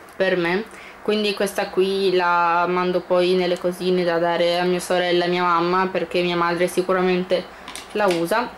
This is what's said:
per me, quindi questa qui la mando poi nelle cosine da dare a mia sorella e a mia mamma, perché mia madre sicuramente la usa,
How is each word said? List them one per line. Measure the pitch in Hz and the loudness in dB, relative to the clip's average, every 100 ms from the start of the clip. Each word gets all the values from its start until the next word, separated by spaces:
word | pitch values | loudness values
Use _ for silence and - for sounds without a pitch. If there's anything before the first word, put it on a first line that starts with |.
| - - | -10 -2
per | 190 180 | 0 2
me, | 170 185 226 - - - - | 0 -2 -4 -12 -20 -8 -2
quindi | 214 208 | 0 0
questa | 202 196 214 196 | -2 -2 -2 -2
qui | 190 190 196 196 180 | 0 0 2 0 2
la | 175 175 170 175 175 | 2 2 2 2 0
mando | 180 180 180 | 0 0 -2
poi | 175 180 180 185 | 0 2 4 2
nelle | 180 180 | 2 0
cosine | 180 180 185 180 | -2 -2 0 0
da | 175 170 | 2 0
dare | 170 170 175 175 | 0 2 2 2
a | 180 | 0
mia | 180 | 0
sorella | - 180 180 175 | 0 0 2 2
e | 175 | 2
a | |
mia | 180 | 2
mamma, | 180 170 175 185 185 | 2 2 2 2 0
perché | 180 170 180 | -2 -2 -2
mia | 175 175 | 0 0
madre | 170 170 180 | 0 0 0
sicuramente | - 185 185 185 180 185 180 - - - - - | 0 0 0 2 0 0 -2 -4 -14 -18 -16 -8
la | 214 202 | -2 0
usa, | 170 170 220 240 | 0 0 -2 -2